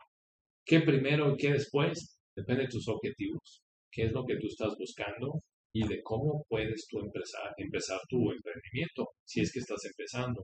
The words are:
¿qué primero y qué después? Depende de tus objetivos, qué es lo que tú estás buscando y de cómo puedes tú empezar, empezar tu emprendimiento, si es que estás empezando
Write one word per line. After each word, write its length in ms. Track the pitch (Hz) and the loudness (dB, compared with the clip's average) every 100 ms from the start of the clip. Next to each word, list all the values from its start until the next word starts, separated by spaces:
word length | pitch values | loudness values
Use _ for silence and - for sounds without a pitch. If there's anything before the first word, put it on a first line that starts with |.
| - _ _ _ _ _ | -20 _ _ _ _ _
¿qué 160 | - 160 | 6 6
primero 520 | 151 135 135 151 147 | 8 4 6 4 4
y 40 | 127 | 4
qué 160 | 143 | 4
después? 680 | 135 - 143 165 165 - _ _ | 2 2 2 2 0 -8 _ _
Depende 280 | - 101 127 | -10 0 0
de 60 | 127 | 2
tus 180 | 110 - | -2 -2
objetivos, 760 | 107 - - 98 - - - _ _ _ | -2 -4 -4 -4 -4 -10 -20 _ _ _
qué 140 | - 113 | 0 0
es 60 | |
lo 120 | 127 | 0
que 120 | 110 - | -2 -2
tú 100 | 107 | -4
estás 260 | - 113 - | -2 -2 -2
buscando 680 | - - 101 104 135 156 - _ _ | -8 -6 -8 -4 -4 -6 -8 _ _
y 140 | 110 101 | -2 0
de 160 | 98 | -2
cómo 420 | - 113 147 147 - | -2 0 0 0 -2
puedes 380 | 110 107 110 - | -2 0 -4 -6
tú 100 | 113 | -6
empezar, 540 | 101 - - - - - | -6 -6 -8 -8 -8 -6
empezar 440 | 98 98 - 95 - | -4 -4 -2 -4 0
tu 240 | 123 104 | 2 2
emprendimiento, 760 | - 87 85 92 123 165 - - - | 0 -6 -10 -8 -4 -4 -4 -6 -8
si 180 | - - | -6 0
es 100 | 107 | 0
que 80 | 123 | 0
estás 240 | - 101 | -6 -6
empezando 580 | - - 87 120 123 120 | -8 -10 -8 -4 -4 -4